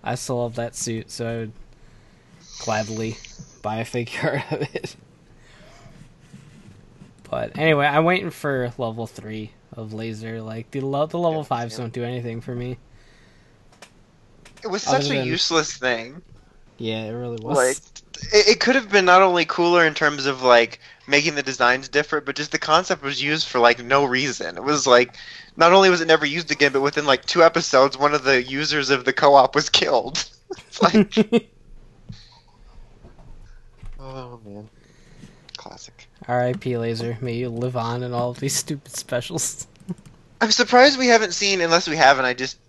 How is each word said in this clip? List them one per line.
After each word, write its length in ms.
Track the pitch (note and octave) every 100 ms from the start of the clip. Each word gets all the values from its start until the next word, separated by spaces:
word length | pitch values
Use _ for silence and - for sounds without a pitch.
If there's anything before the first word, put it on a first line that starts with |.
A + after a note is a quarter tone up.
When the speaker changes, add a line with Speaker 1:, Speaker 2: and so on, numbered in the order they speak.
Speaker 1:
I 120 | - B2
still 240 | - B2
love 160 | A#2+ A#2
that 200 | A#2 -
suit, 340 | A#2+ A2+ -
so 180 | - A#2
I 100 | A#2
would 120 | A2+ - - - - - _ _ _ - - -
gladly 580 | - G#2+ G#2+ A2 A2 G#2+ - - - _
buy 140 | G#2+ A2
a 80 | A2+
figure 580 | B2 A#2 - D3+ C3+ -
<laughs> 40 |
of 100 | D3+ C#3+ -
it. 200 | - - _ _ _ - - - - - - - - _ _ - - - - - - - - _ -
But 260 | B2 A2+ -
anyway, 300 | D#3+ D3 C#3+
I'm 160 | D3 E3
waiting 240 | F#3 F3
for 420 | - D3 C3 B2 A#2+
level 300 | A#2 A2+ A2+
three 440 | - G#2+ A2 G#2+ _ _ -
of 160 | G#2+
Laser. 480 | A2 A2+ G#2+ A2+ A2+
Like, 300 | A2 A2+ A2+
the 120 | C#3
lo-, 260 | C3+ C#3 D#3
the 100 | E3+
level 220 | E3+ D#3
Speaker 2:
Yeah, 60 | C#3+
Speaker 1:
fives 280 | B2 A#2+
Speaker 2:
yeah. 60 | A2+ A#2+
Speaker 1:
don't 80 |
do 100 | B2
anything 380 | A#2+ B2+ A#2 A2+
for 120 | A2
me. 240 | B2 B2 B2+ _ - _ _ _ _ _ _ _ _ - _ _ _ _ _ - -
Speaker 2:
It 40 | A3
was 200 | F#3 -
Speaker 1:
Other 140 | C4
Speaker 2:
such 80 | C#3+
a 40 | C#3
Speaker 1:
than 100 | B2+
Speaker 2:
useless 480 | E3 - E3 D3+ -
thing. 460 | B2+ A#2 A#2 D3+ - - _ _ - _
Speaker 1:
Yeah, 280 | A2+ A2 A2
it 60 |
really 300 | A#2 B2 A#2
was. 140 | A2 -
Speaker 2:
Like... 200 | B2+ C#3 _ - _ - -
It, 160 | G#3 G3+
it 100 | A#3
could 160 | A#3+ A#3+
have 160 | G#3+
been 140 | G3+ F#3
not 180 | F3+
only 220 | F#3+ F3 D#3+
cooler 380 | - F3 F3 D#3+
in 80 | D3+
terms 300 | D3+ D3 C3+
of, 160 | C3
like, 360 | B2+ A#2+ A#2 - - - -
making 280 | C#3+ D#3+ C#3+
the 80 |
designs 460 | C3+ B2+ B2 C3 C3+
different, 360 | C#3+ D3 D3+ C#3+
but 100 | C#3
just 160 | D3
the 60 | D#3
concept 440 | D#3 D#3+ F#3 F3
was 180 | C#3 C3+
used 260 | C#3+ D#3 -
for, 120 | B2+
like, 240 | A#2+ A#2+
no 220 | A#2+ C#3 C#3
reason. 500 | B2+ C#3 A2+ E2 F2
It 80 |
was, 220 | C3 D3+ C3
like, 280 | B2 B2+ - - - - -
not 160 | E3+
only 160 | F#3+ F#3+
was 120 | F3
it 60 | D#3+
never 180 | D#3+ D3
used 240 | D#3+ D#3+
again, 200 | D3+ C#3+
but 100 | C3+
within, 240 | C#3+ D3 D3
like, 200 | C3 -
two 180 | F3
episodes, 540 | E3 E3 - C3 C#3 C3+
one 160 | D3
of 100 | D3
the 180 | C3 C3
users 460 | B2 C3+ D3 D3 C3
of 160 | C3+ B2
the 80 |
co-op 420 | C3 C#3+ C#3 B2 D3+
was 140 | D#3
killed. 600 | - D3+ C3 B2 D#3 - _
<laughs> 220 | _ - -
It's 140 | -
like 680 | F3+ G#3+ G3+ - G#3+ A#3 -
Speaker 1:
<laughs> 0 | _ - - - _ - - - _ _ _ - - - - - - - - - - - _ - -
Speaker 2:
Oh, 400 | C3+ C3 B2 A#2+ G#2+
man. 240 | G2+ A2 _ _ _ - - - - - -
Classic. 500 | - - - _ - _ -
Speaker 1:
R 140 | B2
I 100 | B2
P 240 | B2+ B2+ A#2+
Laser. 400 | A#2 A2+ A#2 A#2
May 120 | B2 A#2
you 140 | B2+
live 260 | A#2 B2+ B2
on 260 | A#2 A#2+
in 100 | B2
all 160 | A#2+ B2
of 80 | B2
these 160 | C3+ -
stupid 400 | - C#3+ - -
specials. 720 | - B2 - E3 - - - _ - -
<laughs> 380 | - - _ _
Speaker 2:
I'm 100 | A3
surprised 480 | G#3+ A#3+ B3 C#4 C4
we 80 | B3+
haven't 260 | A3+ G#3
seen, 280 | E3+ G3+ G3
unless 260 | E3+ E3+ F3
we 80 | D#3
have 220 | C3+ C3+
and 100 | B2+
I 60 |
just 240 | B2 C3 -